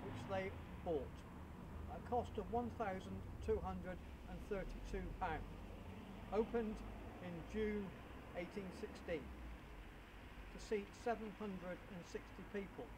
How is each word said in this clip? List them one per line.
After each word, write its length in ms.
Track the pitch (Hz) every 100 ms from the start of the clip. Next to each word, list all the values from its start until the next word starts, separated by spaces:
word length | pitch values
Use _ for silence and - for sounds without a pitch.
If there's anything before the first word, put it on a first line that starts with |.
which 160 | 196 196 -
they 220 | 190 190 196 - -
bought, 240 | - - - - - - - - - - - -
a 140 | -
cost 280 | 240 - -
of 140 | 180
one 180 | 226 240 -
thousand 440 | 214 190 190 190 - - -
two 140 | 214
hundred 340 | 175 185 180 175 - - 180
and 100 | 180 -
thirty-two 540 | 196 175 - - 196 180 -
pound. 220 | 180 151 - - - - - - - - -
Opened 420 | 202 220 233 220 214 - - - -
in 100 | 180 170 151
June 360 | 214 214 208 190 - - - - -
eighteen 340 | 175 - 185 -
sixteen 440 | 214 - - 165 127 - - - - - - - - - - - -
to 60 | 190 -
seat 220 | 214 202 -
seven 280 | 240 220 220 185
hundred 380 | 214 185 180 170 -
and 80 | 185 170
sixty 380 | 214 - - 175
people 320 | 202 196 - -